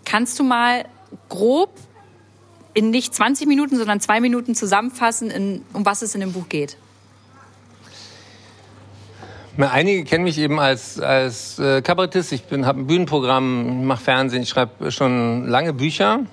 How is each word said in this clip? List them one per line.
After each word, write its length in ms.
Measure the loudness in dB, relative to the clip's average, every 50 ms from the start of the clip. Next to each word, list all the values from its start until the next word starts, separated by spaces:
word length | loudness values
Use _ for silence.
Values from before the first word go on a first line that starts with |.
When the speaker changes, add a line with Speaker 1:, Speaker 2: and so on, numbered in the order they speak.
| -4
Speaker 1:
Kannst 340 | 0 0 0 0 0 0 0
du 40 | 2
mal 400 | 2 4 4 2 2 2 0 -4 -8 -16 -20 -20 -20 -20 -20 _ -12
grob 400 | -4 0 2 4 4 4 2 0 -2 -10 -20 -20 -20 -20 -20 -20 -20 -20 _ _ _ _ _ _ _ -20 -10 -4 0
in 180 | 2 2 2
nicht 240 | 2 2 0 -2 -2
zwanzig 320 | 0 0 2 0 0 2
Minuten, 280 | 2 4 4 2 2 0
sondern 240 | 0 0 0 -2 0
zwei 180 | 0 0 2 2
Minuten 340 | 2 2 0 0 -2 -4 -4
zusammenfassen, 800 | -2 0 0 2 2 0 -2 -2 0 0 0 0 -2 -4 -6
in, 320 | -4 -4 -4 -4 -4 -6 -10 -10 -4
um 100 | -2 0
was 200 | 0 0 -2 -4
es 100 | -6 -6
in 80 | -6
dem 120 | -6 -6 -6
Buch 140 | -8 -8
geht? 300 | -6 -4 -4 -4 -6 -8 -14 -20 -20 _ _ _ -20 -20 -20 -20 -20 -20 -20 -20 -20 -20 -20 -20 -20 -20 -20 -20 -20 -20 -20 -20 -20 -20 -20 -20 -20 -20 -20 -20 -20 -20 -20 -20 -20 -20 -20 -20 -20 -20 -20 -20 -20 -20 -20 -20 -20 -20 -20 -20 -6 0
Speaker 2:
Na, 160 | 0 2 2
einige 320 | 2 2 2 2 2 0 0
kennen 200 | 0 0 0 0
mich 140 | 0 0
eben 220 | 0 0 0 2 2
als, 400 | 2 2 2 0 -4 -10 -8 -4
als, 580 | 0 2 2 2 2 0 -4 -8 -12 -10 -6
äh, 240 | -2 0 2 2 2
Kabarettist. 500 | 2 0 0 0 0 0 0 -2 -2 -2 -4
Ich 100 | -8 -6
bin, 240 | -4 -4 -2 0
hab 80 | 0 0
ein 100 | 0 0
Bühnenprogramm, 1000 | 0 2 2 2 0 0 0 2 2 2 2 2 0 0 -2 -2 -2 -2 -2 0
mach 140 | -2 -2 -2
Fernsehen, 440 | 0 0 2 2 2 0 -2 -4 -4
ich 60 | -2
schreib 200 | 0 0 0 0 -2 -6 -6 -6
schon 560 | -2 0 0 2 2 2 0 0 -2 -2 0
lange 260 | 0 0 2 2 0 -2
Bücher 460 | -2 -2 -2 0 2 2 2 2 0 -2 -6